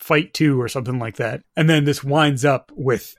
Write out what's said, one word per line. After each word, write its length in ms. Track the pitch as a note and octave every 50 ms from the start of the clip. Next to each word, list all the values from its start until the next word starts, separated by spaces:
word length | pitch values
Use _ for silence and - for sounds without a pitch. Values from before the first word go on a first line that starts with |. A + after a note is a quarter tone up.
fight 340 | - - D#3+ D3+ F3 - -
too," 260 | - D#3 D3 C#3 B2+
or 60 | A#2+
something 320 | A2 - C3+ A2+ B2 B2+ B2
like 200 | A#2 A2+ - -
that. 240 | A#2+ A2 C3 - _ _ -
And 160 | - D#3+ D#3+
then 140 | D#3+ D3+ C#3+
this 180 | D3 C#3 -
winds 420 | C#3 C#3 C#3 D#3+ D3+ D3 C#3 B2 B2+
up 280 | D3 C3+ A#2+ - _ -
with 400 | - C3 C3 A#2+ G2 - - -